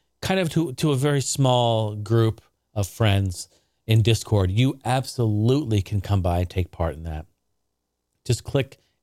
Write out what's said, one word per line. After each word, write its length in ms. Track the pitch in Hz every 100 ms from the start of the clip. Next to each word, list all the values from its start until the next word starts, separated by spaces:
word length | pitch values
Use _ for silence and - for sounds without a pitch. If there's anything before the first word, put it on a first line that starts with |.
| _ -
kind 180 | - 190
of 100 | 170
to, 220 | 170 170
to 180 | 127 156
a 40 | 135
very 260 | 147 143
small 720 | 123 - 135 123 120 110 110 107
group 460 | 104 113 110 - _ _ _
of 140 | 107 98
friends 600 | - 110 98 98 90 - _ _ _ -
in 160 | 110
Discord. 480 | 110 110 - 104 92
You 300 | 101 131 131
absolutely 960 | 113 131 131 - 113 104 113 135 139 104
can 200 | - 101
come 200 | - 101
by 180 | 87 87
and 100 | 90
take 220 | 90 87
part 240 | - 82 73
in 80 |
that. 240 | 82 78 78 _ _ _ _ _ _ _ _ _ -
Just 180 | 120
click 360 | - 139 131 - _ _